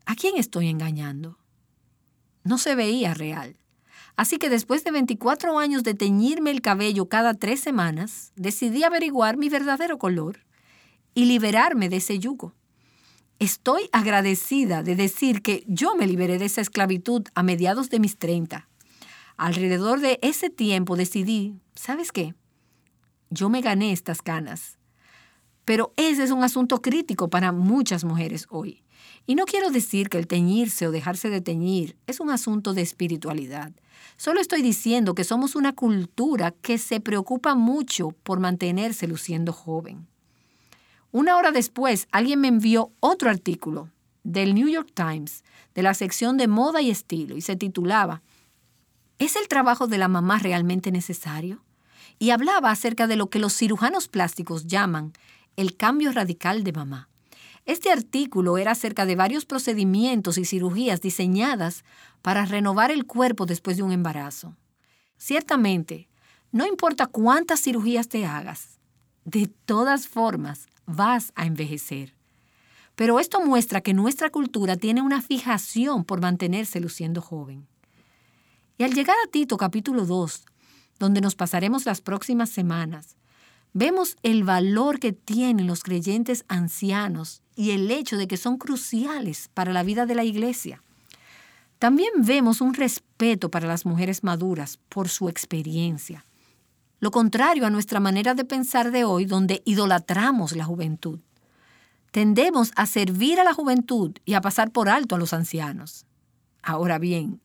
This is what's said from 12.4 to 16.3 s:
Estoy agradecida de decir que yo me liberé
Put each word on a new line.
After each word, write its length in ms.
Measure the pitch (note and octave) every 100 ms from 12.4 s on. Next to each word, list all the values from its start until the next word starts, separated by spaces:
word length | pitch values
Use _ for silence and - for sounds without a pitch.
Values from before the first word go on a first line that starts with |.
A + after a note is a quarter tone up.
| E3+ - _ _ _ _ _ _ _ -
Estoy 500 | G3+ - B3 E4 A4
agradecida 920 | A3+ G#3+ G3+ G3 F#3+ - C#4 A3+ D#3+
de 140 | E3 F3+
decir 440 | G3 - C4+ G#3
que 240 | G#3 G3+ -
yo 300 | F3 E4+ F#4
me 100 | G3
liberé 320 | F3+ F3+